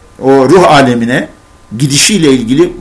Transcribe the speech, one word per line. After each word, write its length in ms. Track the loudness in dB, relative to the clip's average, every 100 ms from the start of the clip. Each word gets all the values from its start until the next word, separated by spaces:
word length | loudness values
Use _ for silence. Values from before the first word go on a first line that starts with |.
| -20 -6
o 300 | 0 2 4
ruh 220 | 4 4
alemine 580 | 2 2 -2 -2 -4 -6 -14 _ _ -14 -6
gidişiyle 560 | -4 -2 -2 0 2
ilgili 400 | 0 0 -2 -2 -4